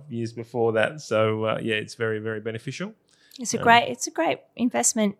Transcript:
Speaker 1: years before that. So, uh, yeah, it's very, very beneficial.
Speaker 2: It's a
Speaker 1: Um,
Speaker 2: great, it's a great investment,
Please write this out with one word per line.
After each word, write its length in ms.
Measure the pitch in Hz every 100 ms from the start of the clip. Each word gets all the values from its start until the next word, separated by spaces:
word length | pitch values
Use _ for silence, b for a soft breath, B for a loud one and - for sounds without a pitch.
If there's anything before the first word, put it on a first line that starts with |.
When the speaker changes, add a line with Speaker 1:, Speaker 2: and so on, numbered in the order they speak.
| 147
Speaker 1:
years 240 | 117 113
before 400 | 117 113 123 113
that. 260 | 110 113 156
So, 460 | - 110 110 110 110
uh, 140 | 113
yeah, 140 | 113 107
it's 200 | 104 -
very, 240 | 113 107
very 220 | 110 110
beneficial. 520 | 110 113 - 131 196 220 _ b b -
Speaker 2:
It's 140 | 240
a 60 | 226
Speaker 1:
Um, 40 |
Speaker 2:
great, 240 | - 233 -
it's 200 | 247 -
a 40 |
great 280 | 330 320 269 - -
investment, 600 | 240 233 233 226 208 202